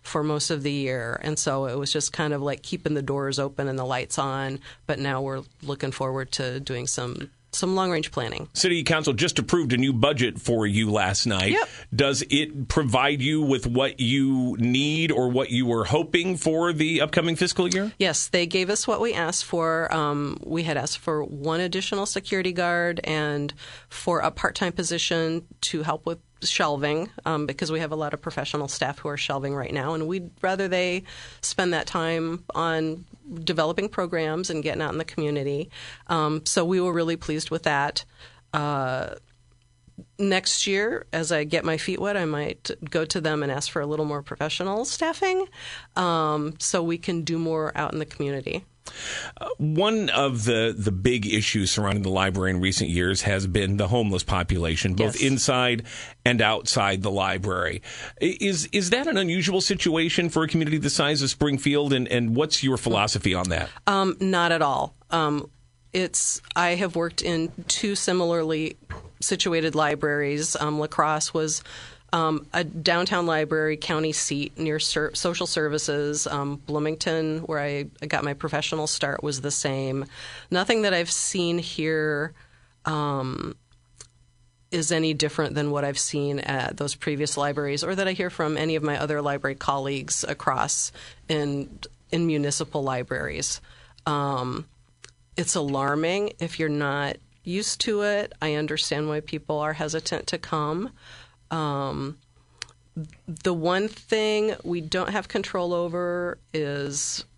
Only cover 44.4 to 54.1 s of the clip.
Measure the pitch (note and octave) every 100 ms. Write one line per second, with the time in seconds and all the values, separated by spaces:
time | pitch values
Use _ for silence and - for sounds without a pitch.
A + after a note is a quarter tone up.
44.4 | D3+ - F#3 G#3 C#4 - E4 D#4+ F#4+ F#4
45.4 | F#4 - - - - - F3+ E3 D#3 D3+
46.4 | D3+ D#3 - F#3 E3+ E3+ - E3+ E3 E3
47.4 | E3 D#3+ D#3 - D3+ D#3 D3+ - C#3+ C#3
48.4 | - F3+ F#3 _ - - - - - -
49.4 | - B4 D3+ D#3 G#3 A3 D#3+ A#2 C#3 A#2+
50.4 | G#2+ A2+ A2+ A2 G#2 F#2 A2 B2 G2+ G#2+
51.4 | G#2+ G#2+ F#2 - G#2 G2+ F#2+ F#2+ F#2+ F#2
52.4 | F#2 F#2 F#2 G2 D2+ F2 F2+ F#2+ - G2
53.4 | G2 G2+ F#2+ G2+ F#2+ A#2+ G#2+